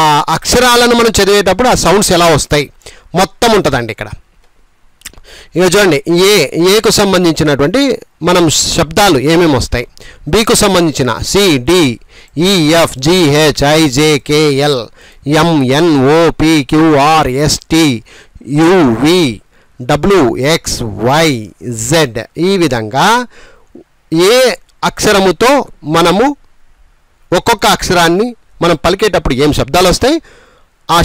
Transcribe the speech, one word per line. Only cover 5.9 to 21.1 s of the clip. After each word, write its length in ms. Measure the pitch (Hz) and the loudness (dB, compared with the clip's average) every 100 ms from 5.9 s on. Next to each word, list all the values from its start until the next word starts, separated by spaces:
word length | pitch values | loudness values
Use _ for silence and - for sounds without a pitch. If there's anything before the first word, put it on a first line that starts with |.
| 143 - 175 190 | 0 0 0 2
ఏ, 40 | 208 139 156 180 | 2 0 0 0
ఏకు 160 | 214 220 208 | 2 2 0
సంబంధించినటువంటి 840 | 196 180 175 151 151 135 143 240 277 - - - 160 | 0 2 0 0 0 0 0 0 0 -4 -10 -8 -2
మనం 180 | 180 165 - - - | 0 2 0 -2 -4
శబ్దాలు 420 | 156 185 202 156 139 | -2 0 2 2 2
ఏమేమి 240 | 165 170 127 | 2 2 0
వస్తాయి, 260 | - 120 120 - - - - | -2 -6 -8 -14 -20 -18 -4
బికు 220 | 190 226 226 | -2 0 2
సంబంధించిన 480 | 208 185 170 143 123 110 104 | 2 2 0 -2 -4 -4 -4
సి, 140 | 190 196 139 123 | 0 0 0 0
డి, 140 | 180 143 110 - - - - 180 | 0 0 -4 -12 -20 -12 -4 -2
ఈ, 20 | 196 151 165 | 0 2 2
ఎఫ్, 140 | 160 131 135 | 0 -2 0
జి, 120 | 185 156 147 | 2 2 2
హెచ్, 280 | 156 127 143 156 | 0 0 0 2
ఐ, 40 | 156 123 | 0 0
జే, 120 | 156 147 - | 0 0 0
కే, 140 | 151 156 135 147 | 0 0 0 -2
ఎల్, 140 | 131 107 - - - 139 156 | -2 -6 -16 -20 -14 -4 0
ఎం, 100 | 170 156 127 139 | 0 0 0 0
ఎన్, 120 | 170 143 131 160 | 2 2 2 2
ఓ, 20 | 165 - | 2 0
పి, 100 | 156 160 131 | 0 0 0
క్యూ, 140 | 156 160 147 147 | 0 2 2 2
ఆర్, 220 | 156 135 131 147 | 2 0 -2 -2
ఎస్, 120 | - - | -4 -2
టి, 120 | 160 156 113 - - - - - 147 | 0 0 -2 -8 -20 -20 -20 -6 0
యు, 120 | 165 190 139 113 | 2 4 2 0
వి, 160 | 147 180 147 101 - _ _ - 123 | 0 0 0 -4 -14 _ _ -12 -6
W, 320 | 147 180 196 123 - 135 | -2 0 0 0 -2 -2
X, 260 | 165 - - 117 101 | -4 -4 -8 -8 -6
Y, 220 | 117 | -2